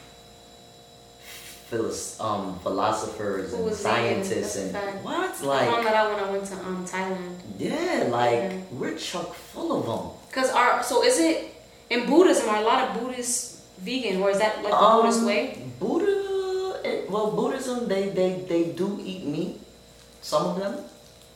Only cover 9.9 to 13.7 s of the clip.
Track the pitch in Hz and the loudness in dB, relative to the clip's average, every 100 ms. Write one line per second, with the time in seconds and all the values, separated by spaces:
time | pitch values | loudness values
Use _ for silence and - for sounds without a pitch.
9.9 | 101 87 - - 262 262 240 247 - - | -4 -6 -12 -8 0 2 4 4 2 2
10.9 | 262 480 330 320 - - - - - - | 4 6 6 4 2 -4 -14 -20 -14 -4
11.9 | 247 202 302 359 - 220 214 220 269 262 | -2 4 8 8 6 2 2 4 2 2
12.9 | 214 254 254 240 - - - - | -2 -6 -4 -4 -4 -6 -14 -20